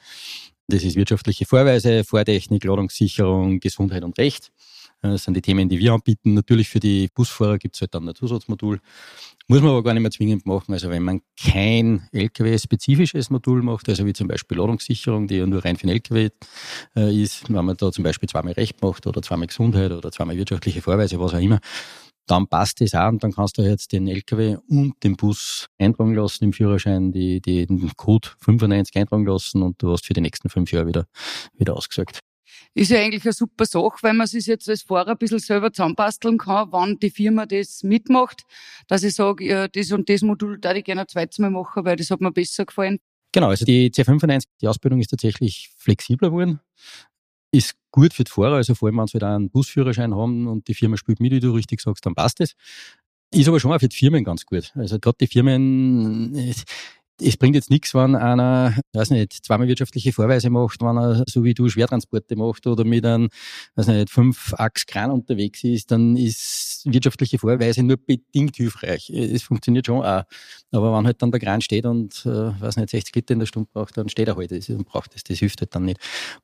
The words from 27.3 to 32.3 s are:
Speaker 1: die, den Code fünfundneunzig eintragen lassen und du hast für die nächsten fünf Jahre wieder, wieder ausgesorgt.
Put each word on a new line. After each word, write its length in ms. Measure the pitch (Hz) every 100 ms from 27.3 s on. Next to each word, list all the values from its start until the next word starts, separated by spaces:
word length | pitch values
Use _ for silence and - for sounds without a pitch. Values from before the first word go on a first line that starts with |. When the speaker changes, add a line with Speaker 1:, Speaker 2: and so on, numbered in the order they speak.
| 92
Speaker 1:
die, 260 | 90 90 85
den 260 | 92 85 -
Code 340 | - 110 - -
fünfundneunzig 560 | - 110 107 101 95 98
eintragen 300 | 104 107 101
lassen 360 | 95 - 98
und 180 | 92 -
du 120 | 90
hast 140 | 87 -
für 60 |
die 100 | -
nächsten 260 | - - -
fünf 240 | 92 85
Jahre 160 | 85 82
wieder, 180 | 85 85 - - - - -
wieder 200 | 92 -
ausgesorgt. 420 | - - 92 - -